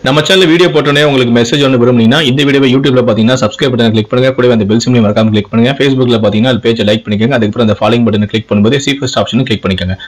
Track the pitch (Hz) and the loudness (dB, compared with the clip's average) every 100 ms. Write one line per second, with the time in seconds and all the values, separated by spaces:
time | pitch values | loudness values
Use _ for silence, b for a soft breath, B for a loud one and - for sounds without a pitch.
0 | 135 147 151 190 180 170 175 151 143 143 | 0 -2 0 0 2 2 2 2 0 0
1 | 151 135 123 117 117 151 139 127 120 120 | 0 0 2 0 0 0 0 2 2 4
2 | 113 147 147 135 143 139 135 135 143 127 | 2 2 0 0 0 2 2 2 2 0
3 | 120 104 110 127 107 - 143 120 117 107 | 0 0 0 0 -2 -2 -4 0 0 0
4 | 107 123 131 127 123 117 101 113 123 123 | -2 0 0 0 0 0 0 0 0 0
5 | 104 107 110 107 101 113 120 135 139 131 | 2 0 0 0 -2 0 0 0 0 0
6 | 123 113 104 107 127 113 117 117 104 110 | 0 0 0 0 0 0 -2 0 0 -2
7 | 107 104 117 127 107 113 110 101 107 117 | -2 -2 0 0 -2 0 -2 0 0 0
8 | 113 104 104 110 - 104 107 139 139 139 | 0 0 -2 -4 -2 0 2 0 -2 -4
9 | 135 117 104 117 127 - - 92 92 92 | -4 -4 -2 -2 -2 -4 -2 -4 -4 -6